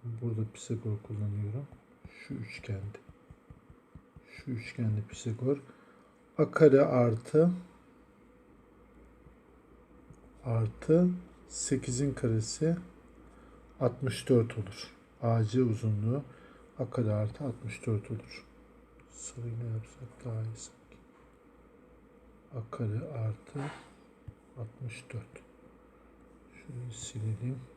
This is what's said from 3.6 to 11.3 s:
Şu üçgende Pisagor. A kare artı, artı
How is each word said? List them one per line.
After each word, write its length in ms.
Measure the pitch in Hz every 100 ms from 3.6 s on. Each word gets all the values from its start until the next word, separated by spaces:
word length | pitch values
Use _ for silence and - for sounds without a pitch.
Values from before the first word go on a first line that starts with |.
| - - _ - - - -
Şu 240 | - -
üçgende 500 | 120 - - 113 107 107
Pisagor. 480 | - 120 110 127 143 - - - - - - - -
A 140 | 151
kare 300 | - 156 135
artı, 720 | 147 127 120 113 - 151 175 180 - - - - - - - - - - - - - - - - - - - - - - - - - - - - 127
artı 640 | 113 110 - - 165 180 180 -